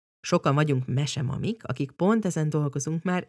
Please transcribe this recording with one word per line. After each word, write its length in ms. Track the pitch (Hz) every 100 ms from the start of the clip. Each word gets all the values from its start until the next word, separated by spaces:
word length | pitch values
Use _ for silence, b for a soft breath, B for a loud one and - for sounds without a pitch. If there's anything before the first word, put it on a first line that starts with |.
| _ _
Sokan 300 | - 175 156
vagyunk 320 | 143 151 131 127
mesemamik, 800 | 127 143 - 127 135 - 233
akik 260 | - 127 139
pont 340 | - 180 226
ezen 240 | 202 160 156
dolgozunk 540 | 151 147 139 147 165
már 260 | 185 180